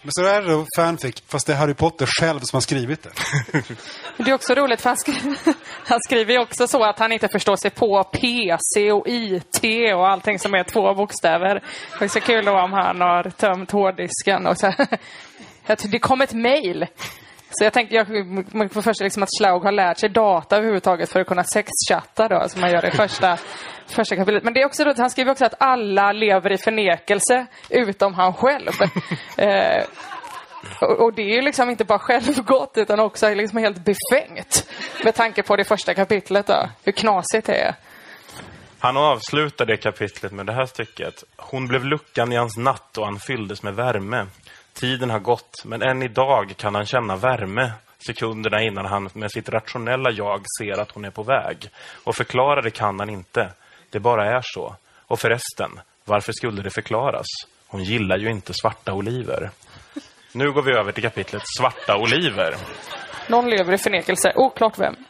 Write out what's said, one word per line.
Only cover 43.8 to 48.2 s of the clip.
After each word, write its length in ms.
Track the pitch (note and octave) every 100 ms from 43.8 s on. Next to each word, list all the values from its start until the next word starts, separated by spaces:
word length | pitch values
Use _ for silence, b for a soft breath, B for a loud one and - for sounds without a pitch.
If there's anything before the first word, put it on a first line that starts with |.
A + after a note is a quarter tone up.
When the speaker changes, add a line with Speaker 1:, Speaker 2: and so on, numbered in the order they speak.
| B2 G#2+ G2 B2 G2 - B B B
Speaker 3:
Tiden 360 | - B2+ C3 B2+
har 100 | A2
gått, 440 | G2 A#2 _ - -
men 160 | G#2+
än 220 | A#2+ C3
idag 500 | B2+ A2+ C3+ B2+ G2+ F#2+
kan 180 | G#2 G#2
han 100 | G#2
känna 300 | B2+ A2 F#2+
värme 560 | B2 A#2+ G2 G#2 B2+ A2 b b -
sekunderna 540 | A#2